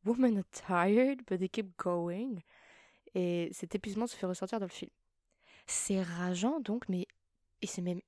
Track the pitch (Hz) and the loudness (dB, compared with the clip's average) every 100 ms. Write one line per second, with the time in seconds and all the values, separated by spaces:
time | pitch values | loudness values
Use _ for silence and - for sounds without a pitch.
0 | 202 240 254 208 185 - - 180 180 214 | 0 4 4 4 -2 -10 0 4 6 6
1 | 262 269 240 185 185 - 196 175 180 175 | 6 2 -2 -2 0 -2 -6 -4 -2 0
2 | 170 180 254 196 - _ - - - _ | -2 -4 -4 -6 -10 _ -20 -20 -20 _
3 | - 190 175 175 170 - 170 196 208 202 | -6 -2 2 2 -2 -4 -6 -4 -4 -4
4 | 233 - 185 180 190 226 190 - - _ | -4 -4 -4 -4 -4 -4 -4 -8 -14 _
5 | _ _ _ _ _ - - - - 190 | _ _ _ _ _ -20 -6 -4 0 0
6 | 180 170 180 180 214 311 220 226 - 180 | 0 -2 -2 2 2 0 -2 -4 -2 -2
7 | - _ _ _ _ _ 208 - 175 180 | -2 _ _ _ _ _ -8 -4 -2 -4